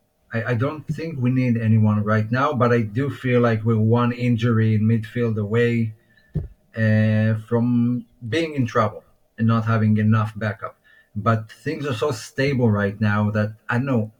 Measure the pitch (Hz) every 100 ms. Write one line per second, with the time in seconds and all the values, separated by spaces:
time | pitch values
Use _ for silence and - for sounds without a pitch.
0 | _ _ _ 117 113 120 139 147 - 156
1 | 165 135 123 127 127 113 110 110 107 107
2 | 104 110 107 123 147 131 120 120 101 107
3 | 139 - 127 123 120 110 110 110 110 120
4 | 120 123 123 113 120 110 110 107 107 113
5 | 110 120 117 110 101 117 120 117 110 107
6 | _ _ _ - - - _ 113 110 107
7 | 110 107 110 110 - 117 123 120 120 123
8 | - _ 117 156 160 147 113 120 104 -
9 | - _ _ - 113 117 110 113 107 107
10 | 107 113 110 104 107 95 - - _ _
11 | _ 104 113 110 - - 143 151 143 113
12 | 151 117 - - 139 139 117 101 101 101
13 | 107 107 104 107 107 - - 120 139 120
14 | 107